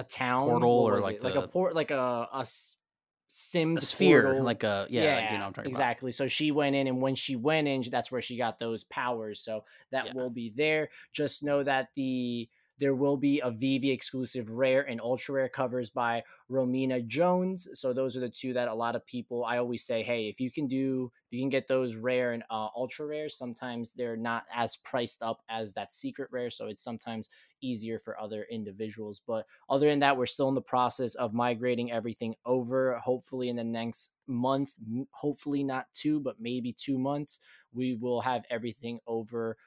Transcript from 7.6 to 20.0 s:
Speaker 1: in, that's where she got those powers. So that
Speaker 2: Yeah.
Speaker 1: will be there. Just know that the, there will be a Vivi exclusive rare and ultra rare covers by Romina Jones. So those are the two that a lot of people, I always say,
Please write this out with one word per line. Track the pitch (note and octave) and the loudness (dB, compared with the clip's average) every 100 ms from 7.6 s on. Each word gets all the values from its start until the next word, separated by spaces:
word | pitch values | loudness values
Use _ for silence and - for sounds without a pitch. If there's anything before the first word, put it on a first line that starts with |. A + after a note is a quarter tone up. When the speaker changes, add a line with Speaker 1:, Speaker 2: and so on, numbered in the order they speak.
| D3 | 2
Speaker 1:
in, | C3+ A#2+ | 0 0
that's | B2 A#2 | -2 -2
where | B2+ | -4
she | - A#2+ | -4 -2
got | A#2 - | -2 -2
those | A#2 A2 | -4 -4
powers. | - - B2 A#2 G#2+ G2+ | -6 -4 -2 -2 -4 -8
So | - A2 - - _ | -6 -6 -8 -20 _
that | C3 A2+ | -4 -2
Speaker 2:
Yeah. | |
Speaker 1:
will | C3 B2+ | -4 -4
be | A#2+ A#2 | -4 -8
there. | A2 D3+ D#3 D3+ - - | 0 2 2 0 -8 -12
Just | - D3 - | -2 -2 -2
know | D3 C#3+ | 0 2
that | C#3 C#3 B2+ C#3 | 4 2 0 -4
the, | C3 B2+ B2 A#2+ A2+ _ _ _ | -2 0 -2 -2 -6 _ _ _
there | C#3+ | 0
will | C3 C#3+ C#3+ | 2 2 4
be | C#3 C#3+ | 4 4
a | B2+ | 2
Vivi | A2 C3+ C3+ C3+ | 0 0 2 2
exclusive | B2+ - C3 B2 B2+ A2 | 0 -2 -6 -4 -6 -6
rare | A2+ C3 C3 | 0 4 4
and | C#3 A#2 | 2 -4
ultra | A2+ B2 - C#3 | -2 -2 0 0
rare | C3 | 0
covers | - B2+ B2+ A#2 | 0 0 0 -2
by | B2 A#2+ A#2 - - _ | 0 0 0 -4 -18 _
Romina | C3 B2+ B2+ C3 B2+ | 0 2 2 2 0
Jones. | A#2 B2+ F3 F3+ F#3 F#3 - | -2 2 4 4 0 -4 -10
So | - C3 | -4 -2
those | B2+ C3+ B2 | 0 0 -2
are | |
the | B2 | -6
two | - C3 | -6 -4
that | B2 A#2+ | -2 -2
a | |
lot | A2+ A#2 | 0 -2
of | A#2 - | -2 -6
people, | B2 - A#2+ | -10 -6 -4
I | A#2 A#2+ | 0 0
always | B2 A#2 | 0 -4
say, | - A#2 | -2 -2